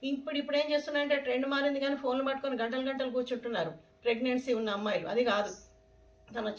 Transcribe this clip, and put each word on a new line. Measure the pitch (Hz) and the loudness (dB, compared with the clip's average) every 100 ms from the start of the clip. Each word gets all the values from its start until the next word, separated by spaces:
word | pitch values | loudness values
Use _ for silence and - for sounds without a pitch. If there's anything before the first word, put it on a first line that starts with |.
ఇప్పుడు, | 269 277 311 285 | -4 -4 -2 -4
ఇప్పుడు | 285 294 | 0 2
ఏం | 302 | 2
చేస్తున్నారంటే | 294 294 294 285 277 | 2 2 0 2 2
ట్రెండ్ | 254 254 269 | 2 0 2
మారింది | 277 285 277 | 2 2 2
కానీ | 277 277 | 0 0
ఫోన్లు | 269 254 | 0 0
పట్టుకొని | 269 269 269 240 | 0 -2 -2 -2
గంటలు | 226 262 262 | -2 -2 -2
గంటలు | 262 254 | -2 -2
కూర్చుంటున్నారు | 247 247 247 233 208 160 - - _ | -2 -2 -4 -2 -2 -2 -6 -16 _
ప్రెగ్నెన్సీ | 240 233 254 254 262 | 0 0 2 0 2
ఉన్న | 226 220 | 0 0
అమ్మాయిలు. | 202 208 185 170 | 0 0 0 0
అది | 220 | 2
కాదు, | 240 202 202 - - - - - - - - | 4 2 0 -6 -16 -20 -20 -20 -20 -20 -12
తన | 226 214 | -6 -4